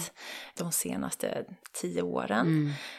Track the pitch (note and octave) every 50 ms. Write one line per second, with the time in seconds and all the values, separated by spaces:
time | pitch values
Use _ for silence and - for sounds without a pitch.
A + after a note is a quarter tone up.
0 | E3 - - - - - - - - - - - F3+ E3+ E3 - - - - -
1 | - - - - - - - - - - F#3 - - - - - - F3+ E3+ F3
2 | - - - B1+ - - G2+ A2+ C#3+ E3 D#3+ D3+ D3+ D3 D3 C#3+ - - -